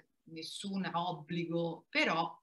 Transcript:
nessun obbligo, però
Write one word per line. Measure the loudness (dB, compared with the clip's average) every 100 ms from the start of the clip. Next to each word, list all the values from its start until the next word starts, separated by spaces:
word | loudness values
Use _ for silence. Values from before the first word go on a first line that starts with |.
| -20 _ -14
nessun | -10 -8 -8 -4 -2 0
obbligo, | 0 0 -2 -2 -2 0 2 0 -2 -2
però | 2 4 4 0 -4